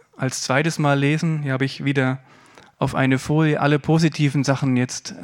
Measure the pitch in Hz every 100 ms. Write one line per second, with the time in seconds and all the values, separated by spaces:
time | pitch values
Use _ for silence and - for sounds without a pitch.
0 | _ - 131 - - 131 160 156 147 143
1 | 139 156 165 156 143 131 139 - 139 135
2 | 131 135 - - - - - _ 139 -
3 | 131 131 - 151 156 147 143 147 - 160
4 | 165 143 143 143 131 135 139 123 123 -
5 | - -